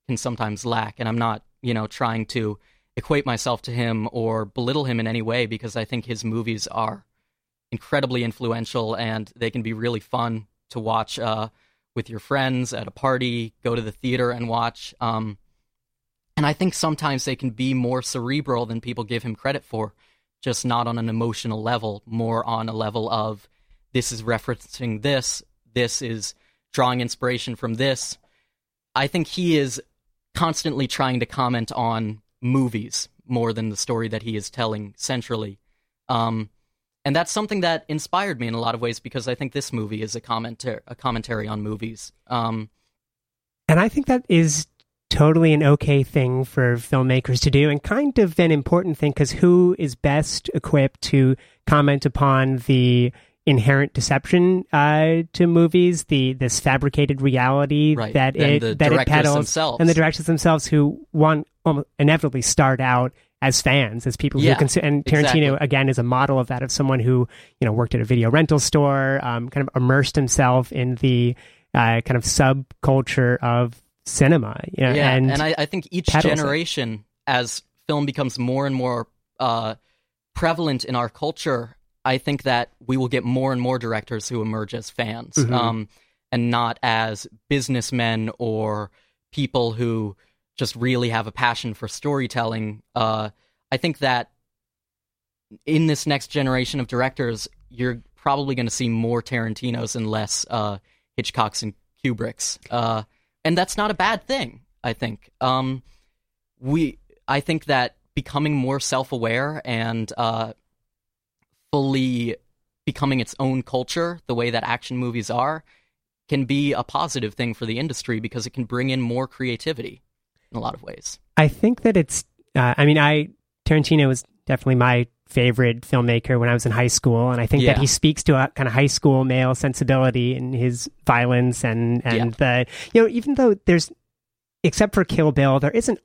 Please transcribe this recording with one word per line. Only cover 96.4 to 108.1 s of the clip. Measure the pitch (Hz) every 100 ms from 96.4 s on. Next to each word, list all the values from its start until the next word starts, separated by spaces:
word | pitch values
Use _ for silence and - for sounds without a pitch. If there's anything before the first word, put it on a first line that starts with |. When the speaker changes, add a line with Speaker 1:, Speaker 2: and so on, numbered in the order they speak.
| 131 127 123 143
Speaker 1:
of | 120
directors, | 123 131 - 120 110 - - _
you're | 120 127 117 - _
probably | 143 139 139
gonna | 127 117
see | - 120
more | 113 113 117
Tarantinos | - 120 113 104 123 117 113
and | 120 107
less, | 107 104 - -
uh, | 117 104 98 - _ _ -
Hitchcocks | - - 107 -
and | 107 - _ _
Kubricks. | 131 113 113 - - - -
Uh, | 120 117 110 110 _ _ _
and | 160 170
that's | 185 -
not | 208
a |
bad | 185 196 220 -
thing, | 269 131 113 _ _
I | 123
think. | - 117 104 _ _
Um, | 127 131 131 131 - _ _ _ _ _ _ _
we, | 127 160 147 - _ _ -
I | 139
think | - 160 -
that | 131 123 - _